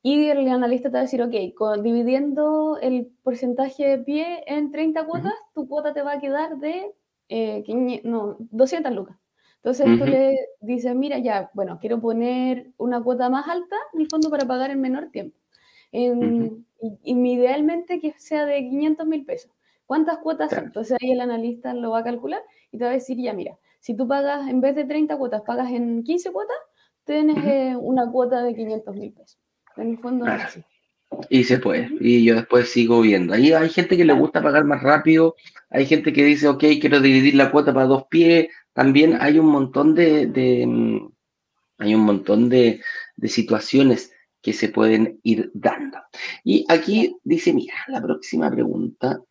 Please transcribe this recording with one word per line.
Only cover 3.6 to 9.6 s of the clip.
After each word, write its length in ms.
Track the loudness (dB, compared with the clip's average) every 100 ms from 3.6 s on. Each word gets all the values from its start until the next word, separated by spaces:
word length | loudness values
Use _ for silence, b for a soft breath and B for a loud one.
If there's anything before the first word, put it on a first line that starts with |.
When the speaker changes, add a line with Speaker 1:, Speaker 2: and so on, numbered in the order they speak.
| -6 -2 -2
Speaker 1:
de 100 | -2
pie 440 | -4 -6 -6 -10 -8
en 240 | -6 -6
treinta 340 | -4 -4 -4 -6
Speaker 2:
Ujú. 0 |
Speaker 1:
cuotas, 280 | -6 -6 -8 _
tu 140 | -12 -8
cuota 260 | -6 -6
te 80 | -6
va 120 | -6
a 60 | -6
quedar 380 | -6 -6 -6 -8
de, 320 | -8 -8 -12 -18 _ _ _
eh, 320 | -6 -6 -6
quinientas, 460 | -6 -4 -2 -4 -6
no, 260 | -6 -6 -10 -12
doscientas 420 | 0 0 0 -4
lucas". 240 | -8 -10 -18 _ _ _
Entonces 380 | _